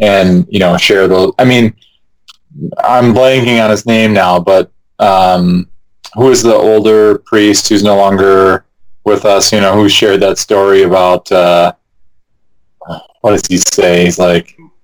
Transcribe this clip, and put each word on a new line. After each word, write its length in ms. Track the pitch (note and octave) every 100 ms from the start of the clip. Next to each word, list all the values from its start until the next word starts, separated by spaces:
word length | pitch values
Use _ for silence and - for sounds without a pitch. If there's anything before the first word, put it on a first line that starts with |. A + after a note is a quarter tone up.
and, 460 | G#2 G2 F#2 F2+ F2
you 80 | G2+
know, 180 | F2+ F2
share 320 | - G2 F#2
the, 240 | F#2 F#2 -
I 60 |
mean, 300 | B2+ B2 A2+ - _ _ _ _ - - _ - - -
I'm 340 | - B2+ A#2+
blanking 500 | A2+ C3 C3 A#2+ A#2
on 60 | A2
his 160 | G#2 A#2
name 260 | A2+ A2
now, 260 | G#2 F2+ F2+
but, 300 | F2 F#2+ F2 _ _ -
um, 680 | G#2+ F#2+ F#2 F2+ - - - - _ _ -
who 160 | - C3
is 120 | A#2
the 100 | A2+
older 640 | G#2+ G#2+ A2 G#2+ A2 G#2+ G#2
priest 500 | - A2 G#2 G2+ -
who's 140 | G#2
no 140 | G#2 G2
longer 680 | G2 G2 G2 F#2+ F#2+ F#2 _ _ - -
with 200 | G#2 G2+
us, 280 | G#2+ G2 -
you 80 | G#2+
know, 140 | G2
who 140 | G2+ G#2
shared 320 | - G#2+ G2
that 180 | G2 F#2
story 440 | - G2+ G2 G2
about, 480 | F#2 F#2 F2+ F2+ -
uh, 400 | F#2 F2+ F2 F2 - _ _ - _ _ _ _ _ _ - - - - _
what 100 | A2
does 100 | G2 -
he 80 | F2+
say? 480 | - - F#2 F2
He's 140 | F2 F2
like, 380 | F2+ F2 - - - _